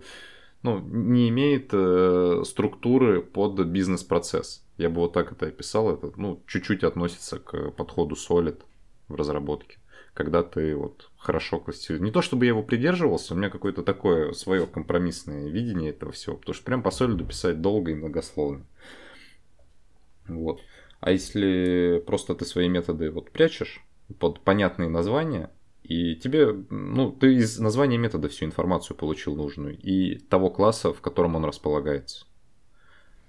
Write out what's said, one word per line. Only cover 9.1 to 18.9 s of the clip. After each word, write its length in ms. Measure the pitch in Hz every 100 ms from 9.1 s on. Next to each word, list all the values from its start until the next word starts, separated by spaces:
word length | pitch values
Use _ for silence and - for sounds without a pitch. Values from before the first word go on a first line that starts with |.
| 76
разработке. 640 | 73 76 71 73 - - - - -
Когда 300 | - 76 85
ты 320 | - - 78 73
вот 340 | 71 - - -
хорошо 420 | - 80 - 85
классифицируешь. 440 | - - - 80
Не 80 | 101
то 100 | 175
чтобы 240 | 175 127 123
я 40 |
его 120 | 110
придерживался, 720 | 110 120 151 180 147 82 -
у 40 | 87
меня 120 | 101
какое-то 320 | - 98 -
такое 500 | - - 98 82 73
свое 340 | - - 92 85
компромиссное 800 | 82 78 87 87 - - 73 73
видение 400 | 92 120 90 78
этого 220 | - 73
всего, 240 | - - -
потому 160 | -
что 100 | - -
прям 180 | 127
по 60 | 101
Solid 360 | - 127 90 82
писать 340 | - 90 80
долго 300 | 92 104 85
и 40 | 78
многословно. 720 | 78 69 - - 73 - - - -